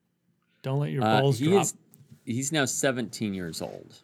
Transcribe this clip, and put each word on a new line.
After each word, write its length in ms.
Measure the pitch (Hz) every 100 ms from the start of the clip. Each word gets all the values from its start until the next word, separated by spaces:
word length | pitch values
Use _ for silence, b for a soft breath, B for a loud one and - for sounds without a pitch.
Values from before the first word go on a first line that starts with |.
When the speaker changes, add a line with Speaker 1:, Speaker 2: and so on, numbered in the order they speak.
| _ _ _ _ _ _
Speaker 1:
Don't 180 | 135 135
let 100 | 147
your 140 | 147
Speaker 2:
Uh, 160 | 110 110
Speaker 1:
balls 180 | 139 117
Speaker 2:
he 100 | 147
Speaker 1:
drop. 120 | 196
Speaker 2:
is, 120 | - - _ _ - -
he's 280 | - 117 135
now 120 | 160
seventeen 680 | 131 - 139 123 110 - 110
years 300 | 95 87 78
old. 320 | 58 50 50 -